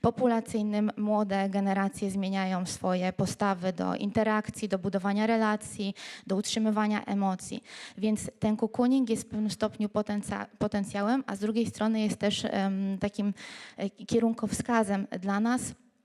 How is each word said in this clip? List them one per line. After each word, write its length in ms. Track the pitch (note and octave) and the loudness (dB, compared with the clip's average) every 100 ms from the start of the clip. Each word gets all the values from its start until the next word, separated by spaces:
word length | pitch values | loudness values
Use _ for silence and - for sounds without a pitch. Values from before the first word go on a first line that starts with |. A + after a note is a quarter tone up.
populacyjnym 880 | A#3+ A#3 B3+ A3+ A3 A3+ G#3+ G#3 G#3 - | 2 4 2 2 0 -2 0 0 0 0
młode 520 | G#3 G#3+ G#3 G3 G3 | 0 2 2 0 0
generacje 640 | G3 G3 G3 G3 G3 G3 | 0 2 2 0 -2 -4
zmieniają 540 | G3 F#3+ G3 F#3+ F#3 F3+ | -2 -2 -2 0 -2 -4
swoje 480 | - F#3 F#3 F#3 | -2 0 2 0
postawy 600 | - F#3+ - G3+ F#3 F#3 | 0 -2 2 0 2 -2
do 220 | F3 F3+ - | -2 -2 0
interakcji, 720 | G3+ G#3 G#3+ G#3+ - - G#3+ | 0 2 2 2 -2 -6 -4
do 100 | F#3+ | -2
budowania 480 | F#3+ F#3+ G3 G3+ A3 | 0 0 0 2 2
relacji, 680 | A3+ G#3+ G#3+ - - G3 - - - - | 4 2 0 -4 -6 -6 -6 -14 -16 -2
do 80 | F#3+ | -2
utrzymywania 720 | - A3+ A3 G#3+ G#3+ G#3 - | 0 0 2 2 2 0 0
emocji. 580 | G3+ G3 F#3 - - - - - - | 0 0 0 -6 -12 -12 -18 -16 -2
Więc 340 | G#3+ G#3+ - - | 0 0 -4 -2
ten 180 | G#3+ G#3+ | 0 2
cocooning 520 | A3 A3 B3 C4+ A#3 | 0 2 4 4 2
jest 140 | A3+ | -2
w 60 | - | -2
pewnym 200 | G#3 G#3+ | -2 -2
stopniu 400 | - G#3+ G#3 G#3 | 0 -2 0 -2
potencja-, 560 | G#3+ G#3 G#3 - G3+ G3+ - | 0 0 -4 -4 -6 -8 -4
potencjałem, 680 | G#3 G#3 G3 G3+ G3+ C4+ - | -2 0 -2 -2 2 0 0
a 80 | G3 | -4
z 40 | |
drugiej 260 | G#3+ A3 A3+ | -2 0 -2
strony 340 | - G#3+ A3 | 0 0 2
jest 180 | G#3+ - | 0 2
też, 280 | G#3 G#3 - | 0 0 -2
em, 520 | - G3 F#3+ G3 F#3+ | 0 0 0 -2 -2
takim, 360 | G#3 - G3+ F#3+ - - - - | -4 -2 -2 -2 -12 -16 -16 -6
e, 120 | G3 | -6
kierunkowskazem 1160 | - - A#3 A3+ A3+ G#3+ - - A#3 G3+ G3 G3+ F#3 | -6 0 2 4 2 -2 -2 2 2 4 0 0 -4
dla 200 | F#3+ G3+ | 0 2
nas 340 | A3+ B3 - - _ _ | 2 0 -2 -12 _ _